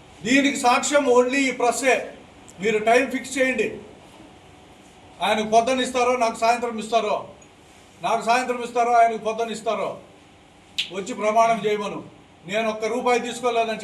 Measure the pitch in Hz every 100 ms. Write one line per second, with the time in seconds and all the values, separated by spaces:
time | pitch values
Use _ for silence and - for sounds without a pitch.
0 | - - 190 269 277 - 247 262 254 285
1 | 262 247 247 277 269 240 240 233 262 233
2 | - - - - - - 202 214 220 240
3 | 269 262 - 277 262 226 208 - - -
4 | - - - - - - - - - -
5 | - - 180 214 214 220 233 262 247 254
6 | 247 254 226 - 226 240 240 220 214 226
7 | 208 190 - - - - - - - -
8 | 175 220 196 247 247 240 233 233 233 240
9 | 233 220 214 214 226 214 226 214 170 -
10 | - - - - - _ - - - 180
11 | 190 208 208 220 226 220 214 208 202 156
12 | - - - - 165 208 226 214 220 240
13 | 247 247 247 - 247 226 226 214